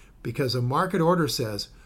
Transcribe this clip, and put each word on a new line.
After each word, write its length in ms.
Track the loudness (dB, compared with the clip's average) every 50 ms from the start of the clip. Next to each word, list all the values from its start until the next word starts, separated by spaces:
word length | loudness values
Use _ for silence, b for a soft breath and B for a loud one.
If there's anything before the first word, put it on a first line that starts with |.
| b b b b -10
because 320 | -8 -4 -2 -2 -2 0
a 60 | 0 0
market 380 | 0 0 0 0 0 2 2
order 260 | 4 4 4 4 2
says 420 | 0 -2 -4 -4 -4 -4 -6 -8 -10 b b b